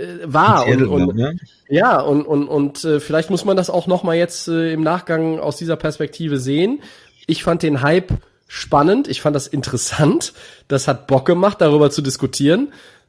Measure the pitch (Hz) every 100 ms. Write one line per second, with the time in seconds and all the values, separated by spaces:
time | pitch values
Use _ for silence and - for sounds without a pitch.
0 | 175 175 170 151 196 185 120 127 120 -
1 | - 110 135 175 - _ - 147 240 165
2 | 147 147 147 147 143 151 143 143 160 147
3 | - 156 165 185 202 190 175 175 180 180
4 | 180 165 170 - - 165 165 160 156 180
5 | - 160 165 160 147 - 165 160 160 -
6 | 147 - 165 139 127 143 190 294 - -
7 | _ _ - 165 - 165 160 143 143 175
8 | 185 - - _ _ - - 147 151 226
9 | 285 131 151 143 - 143 - 123 - -
10 | 156 294 - - - - - 139 - 123
11 | - 135 - 175 196 196 160 147 147 147
12 | 135 - 131 - 143 185 285 - - _